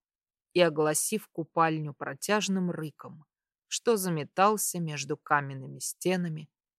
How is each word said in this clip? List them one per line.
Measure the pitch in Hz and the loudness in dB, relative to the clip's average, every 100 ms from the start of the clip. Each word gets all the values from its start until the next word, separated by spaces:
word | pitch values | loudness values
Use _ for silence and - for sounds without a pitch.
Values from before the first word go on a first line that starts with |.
| _ _ _ _ _ | _ _ _ _ _
и | 180 | 4
огласив | 170 151 156 147 - 214 - | 4 4 2 2 0 -4 -6
купальню | - 156 170 160 160 151 | -10 -4 2 2 2 -4
протяжным | - 139 139 - 214 190 190 180 | -8 -10 -6 0 0 2 0 -2
рыком, | 160 156 - - 156 - _ _ _ - | -4 -8 -10 -16 -18 -20 _ _ _ -8
что | - 240 214 | -2 2 2
заметался | 185 160 139 - 202 208 - 175 | 2 -2 -2 4 4 4 0 -2
между | 160 147 139 151 | -4 -4 -4 -4
каменными | - 147 135 135 135 139 | 2 2 0 -8 -12 -10
стенами, | - - 180 180 175 156 156 _ _ | -10 -4 0 0 0 -6 -12 _ _